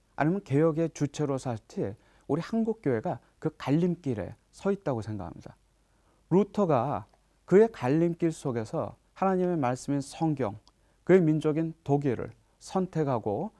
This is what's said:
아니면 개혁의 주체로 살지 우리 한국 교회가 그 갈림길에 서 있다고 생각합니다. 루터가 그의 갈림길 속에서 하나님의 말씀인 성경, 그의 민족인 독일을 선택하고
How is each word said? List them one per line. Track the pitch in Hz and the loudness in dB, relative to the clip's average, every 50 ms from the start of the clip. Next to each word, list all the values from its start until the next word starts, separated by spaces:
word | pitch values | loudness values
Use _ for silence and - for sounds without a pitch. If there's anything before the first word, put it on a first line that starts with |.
| _ _ _ | _ _ _
아니면 | - 139 156 185 202 196 | -2 0 0 0 -2 -2
개혁의 | - 135 143 160 165 151 156 165 156 - | 0 2 2 4 2 2 0 -2 -4 -2
주체로 | - 151 139 - - 151 139 139 | -4 -4 -4 -2 -4 -2 -2 -2
살지 | 131 - 135 117 107 - - - 208 147 98 104 - _ _ _ _ _ - | -4 -4 -6 -6 -8 -10 -10 -8 -6 -6 -6 -8 -12 _ _ _ _ _ -4
우리 | 135 165 | -4 -4
한국 | 165 - - 226 226 226 220 - | -4 -4 -2 -2 -2 -2 -4 -2
교회가 | - 143 123 110 - 180 139 120 - _ _ _ | -2 0 0 0 -2 -4 -6 -6 -10 _ _ _
그 | - - - | -6 -6 -6
갈림길에 | - - - 139 165 175 180 170 - - 139 120 101 87 98 107 - _ _ | -6 -2 0 2 2 2 2 0 -2 -4 -6 -4 -4 -6 -8 -12 -16 _ _
서 | _ - - 196 | _ -6 -4 -4
있다고 | 202 196 - 151 131 113 | -4 -2 -4 -4 -4 -4
생각합니다. | 104 107 110 98 90 80 - - - - - _ _ _ _ _ _ _ _ _ _ _ _ _ _ _ | -4 -6 -8 -8 -10 -10 -12 -14 -18 -20 -20 _ _ _ _ _ _ _ _ _ _ _ _ _ _ _
루터가 | 156 185 208 202 - 208 202 165 147 120 117 147 127 95 101 - _ _ _ _ _ _ _ | 4 4 4 2 0 0 2 4 4 2 2 0 -4 -6 -6 -10 _ _ _ _ _ _ _
그의 | - 175 196 220 226 | 6 6 6 6 6
갈림길 | 226 - 127 123 143 160 170 170 165 - 170 165 | 2 -2 -2 0 2 2 2 0 0 -2 -2 -2
속에서 | 156 - - 147 117 117 110 113 - 156 113 101 - - _ _ _ | -2 -4 -6 -4 -4 -4 -6 -6 -6 -6 -6 -6 -8 -14 _ _ _
하나님의 | - 190 190 190 185 180 180 175 | -2 0 0 2 0 0 0 0
말씀인 | 160 135 123 127 127 - - 143 143 | 0 0 0 -2 -2 -4 -2 -2 -2
성경, | 135 - - - 165 160 151 131 120 101 104 107 - _ _ _ _ _ _ _ _ | -4 -6 -4 -2 0 0 0 0 -2 -4 -4 -8 -16 _ _ _ _ _ _ _ _
그의 | - 175 190 | 6 6 6
민족인 | 175 156 156 156 147 156 147 160 165 165 160 - _ | 6 4 2 2 0 0 0 0 -2 -4 -6 -8 _
독일을 | - 139 143 143 139 113 98 - - - _ _ _ _ _ | 0 0 2 2 0 -2 -2 -6 -10 -12 _ _ _ _ _
선택하고 | - - - 190 185 180 - 160 151 139 127 113 - 110 98 117 175 214 - | -14 -6 -4 -4 -4 -2 -2 -2 -2 0 -2 -2 -2 -4 -4 -4 -6 -8 -12